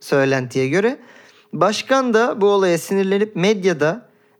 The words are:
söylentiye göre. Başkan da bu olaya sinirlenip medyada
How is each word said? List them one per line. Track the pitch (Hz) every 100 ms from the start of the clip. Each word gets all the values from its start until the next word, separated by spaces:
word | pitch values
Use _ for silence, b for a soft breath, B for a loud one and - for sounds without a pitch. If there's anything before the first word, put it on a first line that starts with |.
söylentiye | - 143 135 135 123 131 131
göre. | 165 220 285 B B B B B
Başkan | 151 180 214 - 269 254
da | 214 240 -
bu | 196
olaya | 202 190 170
sinirlenip | - 196 190 196 214 185
medyada | 185 214 185 160 147 214 b b b b